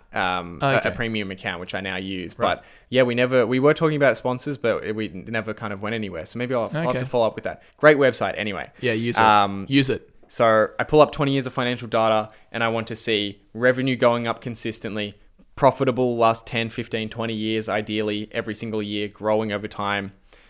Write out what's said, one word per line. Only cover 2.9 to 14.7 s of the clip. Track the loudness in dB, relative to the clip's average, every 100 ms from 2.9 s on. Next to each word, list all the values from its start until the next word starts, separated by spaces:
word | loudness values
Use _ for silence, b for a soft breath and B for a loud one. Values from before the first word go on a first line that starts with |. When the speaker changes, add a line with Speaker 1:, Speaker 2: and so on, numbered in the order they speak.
| 2
Speaker 1:
we | 2 2
never, | 2 2 2
we | 4
were | 2
talking | 4 0 2
about | 2 2
sponsors, | -2 -4 -6 -4
but | -2 -2 -2
it, | -6
we | -6
never | -8 -6 -6 -6
kind | -8 -8
of | -6
went | -6 -4
anywhere. | -6 -8 -10
So | -8
maybe | -4
I'll, | -2
I'll | -2
have | -2 -2
Speaker 2:
Okay. | -4
Speaker 1:
to | -2
follow | 0 0
up | 0
with | -8
that. | -10 b _
Great | 6 6
website | 4 2 -2 -2
anyway. | -4 -6 -10 -6
Speaker 2:
Yeah, | -2
use | 0 0 4
it. |
Speaker 1:
Um, | 6 8 6 0 0
Speaker 2:
Use | 0 2
it. | -2 -6 _ -14
Speaker 1:
So | 2 4 6 2 0
I |
pull | 2 4
up | 4
twenty | 4 0
years | 0 -2
of |
financial | -4 -4 -4 -2
data, | 2 4 2 0 b b
and | -2
I | 0
want | 0 -4
to | -6
see | -2 0 -2 -8 _
revenue | 0 2 2 0 4
going | 4 4 -2
up | -6
consistently, | -6 -6 -4